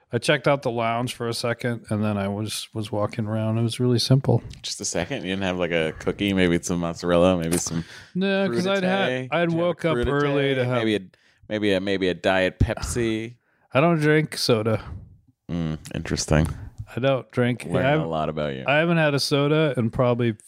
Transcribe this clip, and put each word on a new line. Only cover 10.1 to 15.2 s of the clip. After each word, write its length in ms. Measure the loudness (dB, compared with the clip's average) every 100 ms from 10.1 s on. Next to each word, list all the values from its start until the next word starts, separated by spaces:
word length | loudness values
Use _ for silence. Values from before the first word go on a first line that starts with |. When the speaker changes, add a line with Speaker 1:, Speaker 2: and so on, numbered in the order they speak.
| 2
Speaker 1:
early 320 | 2 2 2
to 100 | 0
have 140 | 0 0
Speaker 2:
Maybe 180 | 0 0
a, 40 | -4 _ _ _ -8
maybe 220 | -2 2
a, 60 | 2
maybe 280 | 2 0 0
a 60 |
Diet 440 | 2 2 2 2 2
Pepsi? 760 | -2 -2 -6 -4 -2 -2 -6 -14 _
Speaker 1:
<sighs> 200 | _ _
I 60 | 2
don't 160 | 4 4
drink 400 | 4 4 2 -2
soda. 440 | 0 2 2 -2 -4 -14 -16 -20